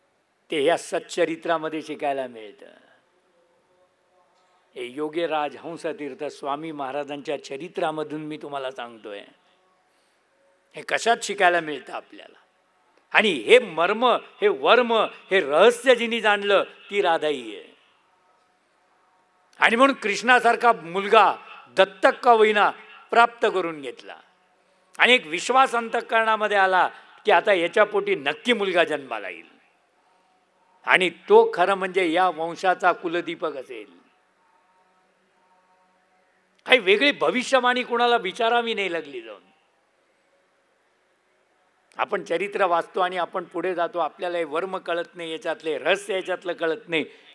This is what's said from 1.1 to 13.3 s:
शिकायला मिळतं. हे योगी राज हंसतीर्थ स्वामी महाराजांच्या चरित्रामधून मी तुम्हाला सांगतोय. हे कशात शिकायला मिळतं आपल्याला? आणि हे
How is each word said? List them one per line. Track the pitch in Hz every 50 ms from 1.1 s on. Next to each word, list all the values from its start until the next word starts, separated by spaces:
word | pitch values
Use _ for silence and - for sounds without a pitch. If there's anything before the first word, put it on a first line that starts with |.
| - 185 170 156 165 160 - 165 170 160 156 160 156 156
शिकायला | 143 - 147 117 151 143 139 135 131 123
मिळतं. | 120 110 107 101 98 _ 95 85 82 _ _ _ _ _ _ _ _ _ _ _ _ _ _ _ _ _ _ _ _ _ 180 _ _ _ _ _ _ _ _ _ _ _ _ _ _ _ _ _ -
हे | - 123
योगी | 120 123 139 151 151 151 170 170 156
राज | 156 151 147 147 127 127
हंसतीर्थ | - 160 170 147 - 165 147 139 147 139 127 123 151
स्वामी | 139 - - - 143 139 147 160 165
महाराजांच्या | 156 143 139 127 135 147 143 135 147 143 127 156 147 135 -
चरित्रामधून | - 139 135 160 180 175 196 175 160 156 156 151 147 147 156
मी | 156 151 151 151
तुम्हाला | 165 147 143 139 135 131
सांगतोय. | 135 131 120 120 120 110 104 110 101 101 - - _ _ _ _ _ _ _ _ _ _ _ _ _ _ _ _ _ _ _ _ _ _ _ _ _ _ _ _ -
हे | 156
कशात | 139 - 147 - - 220 233 233 -
शिकायला | - 202 196 190 175 175 170
मिळतं | 165 151 147 131 - - -
आपल्याला? | 110 - _ 104 98 - - _ _ _ _ _ _ _ _ _ _ _ _ _ _ _ _ -
आणि | 165 208
हे | 214